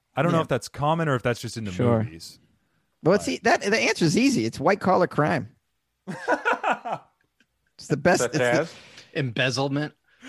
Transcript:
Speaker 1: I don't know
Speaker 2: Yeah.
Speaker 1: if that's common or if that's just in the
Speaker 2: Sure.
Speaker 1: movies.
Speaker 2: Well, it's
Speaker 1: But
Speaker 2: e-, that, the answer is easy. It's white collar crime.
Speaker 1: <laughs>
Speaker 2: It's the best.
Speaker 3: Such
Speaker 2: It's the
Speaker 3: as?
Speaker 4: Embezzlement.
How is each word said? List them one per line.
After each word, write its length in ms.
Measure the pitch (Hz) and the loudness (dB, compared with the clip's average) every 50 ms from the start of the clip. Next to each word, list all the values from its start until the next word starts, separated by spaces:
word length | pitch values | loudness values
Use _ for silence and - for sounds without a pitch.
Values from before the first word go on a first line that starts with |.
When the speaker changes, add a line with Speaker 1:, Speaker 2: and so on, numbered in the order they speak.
| _ _ _ | _ _ _
Speaker 1:
I 60 | 127 147 | -2 0
don't 80 | 170 170 | 2 2
know 60 | 165 | 0
Speaker 2:
Yeah. 40 | 156 | 0
Speaker 1:
if 40 | - | 0
that's 180 | 143 117 - - | -2 -4 -4 -8
common 400 | - - 143 147 160 170 165 151 | -8 -4 -2 0 0 0 0 0
or 80 | 135 | 0
if 80 | 123 - | 0 0
that's 160 | 123 120 - | -2 -2 -2
just 160 | - 110 - 117 | -6 -8 -8 -8
in 60 | 110 | -8
the 80 | 101 | -6
Speaker 2:
Sure. 280 | 90 151 123 120 120 113 110 | -4 0 2 2 2 2 0
Speaker 1:
movies. 360 | - 82 82 - - - - _ _ _ _ _ _ _ _ _ _ _ _ | -2 -6 -12 -16 -18 -20 -20 _ _ _ _ _ _ _ _ _ _ _ _
Speaker 2:
Well, 140 | - - 196 | 0 2 2
it's 100 | 202 - | 2 0
Speaker 1:
But 60 | 269 | -2
Speaker 2:
e-, 80 | 262 - - | -6 -2 2
that, 180 | 226 339 - | 2 2 2
the 180 | - 202 214 220 | 2 0 0 2
answer 240 | 226 - 440 - 185 | 2 0 2 2 2
is 140 | 156 185 214 | 2 4 4
easy. 280 | 247 277 247 156 110 | 4 4 4 2 0
It's 140 | 113 - - | -2 -4 -2
white 200 | 135 170 202 202 | 0 2 2 2
collar 260 | - 190 185 202 180 - | 2 2 4 4 2 2
crime. 420 | - - 147 165 180 139 107 - - _ _ _ _ _ _ _ _ _ _ 185 | 2 0 0 2 0 -2 -4 -6 -12 _ _ _ _ _ _ _ _ _ _ -14
Speaker 1:
<laughs> 80 | 180 - - - - - - 453 494 - - - 233 - - 240 202 - - _ _ _ _ _ _ _ _ _ _ _ _ _ _ - | -12 -8 -4 -2 -2 0 0 -2 -2 0 0 -2 -2 -2 -4 -8 -8 -8 -10 _ _ _ _ _ _ _ _ _ _ _ _ _ _ -20
Speaker 2:
It's 100 | - - | -6 -4
the 100 | 151 135 | -4 0
best. 220 | 135 175 180 - | 2 2 4 4
Speaker 3:
Such 80 | 123 113 | 2 0
Speaker 2:
It's 80 | 139 156 | 0 0
the 60 | 127 120 | 2 2
Speaker 3:
as? 220 | 120 135 165 165 - - - - - - - - - | 2 2 0 -2 -6 -16 -20 -20 -20 -20 -20 -10 -6
Speaker 4:
Embezzlement. 800 | 165 139 127 110 - 127 131 123 131 139 143 139 143 151 - - _ _ _ _ _ - | -4 -4 -4 -2 -2 -2 0 0 -2 -2 -2 -2 -4 -4 -6 -10 _ _ _ _ _ -20